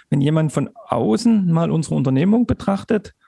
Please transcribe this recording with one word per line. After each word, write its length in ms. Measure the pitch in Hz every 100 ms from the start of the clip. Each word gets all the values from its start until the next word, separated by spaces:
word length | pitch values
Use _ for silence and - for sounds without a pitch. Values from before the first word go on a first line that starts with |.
| -
wenn 100 | 147
jemand 320 | 139 160 156
von 160 | 143 139 - -
außen 600 | 120 117 214 233 220 180
mal 200 | 165 170
unsere 240 | 160 156
Unternehmung 520 | 156 131 131 180 220 240
betrachtet, 680 | - - 196 - 220 - -